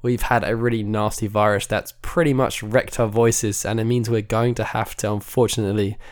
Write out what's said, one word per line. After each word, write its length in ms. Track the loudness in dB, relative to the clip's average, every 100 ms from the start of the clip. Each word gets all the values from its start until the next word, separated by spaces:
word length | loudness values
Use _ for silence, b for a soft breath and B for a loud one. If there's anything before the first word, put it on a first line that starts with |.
We've 180 | 0 -2
had 260 | 2 2 2
a 80 |
really 280 | 0 0 0
nasty 460 | -2 0 0 -2 -2
virus 380 | 2 4 2 0
that's 280 | -4 -4 -12
pretty 320 | -4 0 2
much 280 | 2 0 -2
wrecked 380 | 0 0 0 -2
our 60 | 0
voices, 580 | 4 4 2 -2 -4
and 160 | -4 -2
it 40 |
means 260 | 0 0 2
we're 100 | -2
going 340 | 0 0 2 0
to 80 |
have 320 | -2 -4 -4 -4
to, 140 | -2
unfortunately, 840 | -2 -2 0 2 2 0 0 -2 -4 B